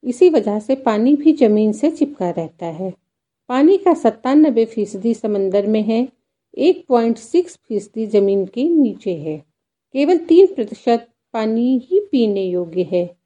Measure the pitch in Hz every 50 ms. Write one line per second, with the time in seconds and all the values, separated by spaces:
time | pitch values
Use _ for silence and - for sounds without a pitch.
0 | - 247 240 - 381 359 311 262 202 220 202 214 208 - 269 269 - 240 214 208
1 | 226 262 294 285 - 320 294 294 262 220 208 214 214 214 208 214 - 320 320 -
2 | 302 285 285 - 185 175 170 170 165 160 _ _ 180 170 160 165 190 190 185 _
3 | _ _ _ _ _ _ _ _ _ _ 247 262 285 330 403 370 - 359 320 -
4 | - 233 214 - _ 254 277 302 311 311 233 226 226 220 - - 208 202 - 196
5 | 190 233 233 226 - 214 208 196 196 190 185 202 202 208 214 220 214 208 220 226
6 | 254 262 _ _ _ _ _ _ _ _ - - 262 339 370 - - _ 254 240
7 | 233 233 233 - - - - 339 349 - - _ _ _ 226 202 208 - _ 226
8 | 220 208 214 202 202 196 196 202 190 185 - 240 262 339 339 311 277 226 190 -
9 | - 208 180 156 143 156 151 151 - _ _ _ _ _ _ _ _ _ _ 269
10 | 285 294 370 320 330 - 330 349 392 370 - - 226 208 226 - _ 254 233 233
11 | 233 _ _ _ _ _ - 226 220 220 220 226 240 247 262 247 247 _ 359 403
12 | 415 - - 262 233 214 202 196 190 185 180 180 180 165 165 180 175 143 175 180
13 | 175 175 - _ _